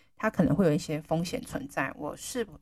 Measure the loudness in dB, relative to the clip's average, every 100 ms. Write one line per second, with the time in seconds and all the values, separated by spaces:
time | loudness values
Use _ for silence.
0 | _ -4 0 4 4 6 4 4 0 -6
1 | -2 -2 -2 -6 -8 -8 -6 -4 -4 -6
2 | -10 -10 -8 -6 -6 -10